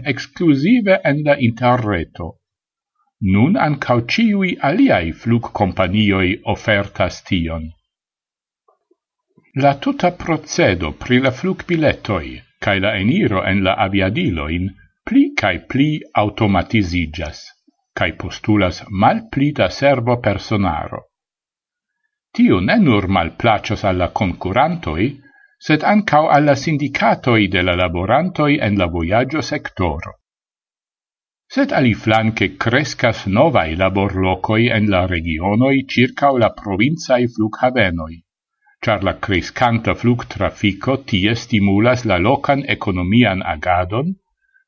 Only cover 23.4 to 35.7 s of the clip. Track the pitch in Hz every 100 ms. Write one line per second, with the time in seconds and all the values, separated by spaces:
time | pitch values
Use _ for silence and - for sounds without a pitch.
23.4 | 120 104 - 101 98 90 85 - 98 87
24.4 | 90 110 160 170 80 78 127 - _ _
25.4 | _ _ - 156 - 208 202 151 160 143
26.4 | 147 127 - 143 143 - 226 151 127 110
27.4 | 98 95 92 87 90 85 95 135 180 175
28.4 | 147 143 110 101 101 85 82 110 131 156
29.4 | - 151 - - 90 71 - - _ _
30.4 | _ _ _ _ _ _ _ _ _ _
31.4 | _ 262 285 - 127 98 110 113 110 110
32.4 | 95 - 117 127 151 - 120 - - 104
33.4 | 156 110 80 80 95 98 98 90 92 92
34.4 | - 107 120 113 104 92 92 85 85 78
35.4 | 95 110 131